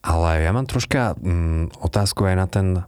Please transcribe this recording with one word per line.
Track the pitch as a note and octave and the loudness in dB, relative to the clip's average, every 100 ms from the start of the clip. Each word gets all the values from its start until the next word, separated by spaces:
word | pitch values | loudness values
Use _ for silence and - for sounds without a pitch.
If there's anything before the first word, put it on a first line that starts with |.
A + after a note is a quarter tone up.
Ale | - E2 E2 D#2+ | -2 0 2 2
ja | D#2+ | 2
mám | A#2 | 0
troška, | C3+ C3 - C#3 A#2 | -2 -4 -2 0 0
mm, | - F#2 E2+ E2 D#2+ E2 - | -2 -2 0 0 0 -2 -4
otázku | - G#2 G2 - | -2 0 0 0
aj | G2 F#2 | 2 2
na | F#2 | 2
ten | G#2 F#2+ F2+ | 0 2 0